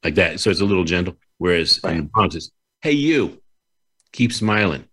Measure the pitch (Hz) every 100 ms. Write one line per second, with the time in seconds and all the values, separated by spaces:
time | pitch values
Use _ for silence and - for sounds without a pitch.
0 | 82 78 85 90 - 92 101 98 82 90
1 | 90 - _ _ 87 85 82 - 95 82
2 | 76 - 95 82 - _ _ _ 156 147
3 | 147 156 98 - _ _ _ _ _ _
4 | _ - 123 - 107 107 101 69 -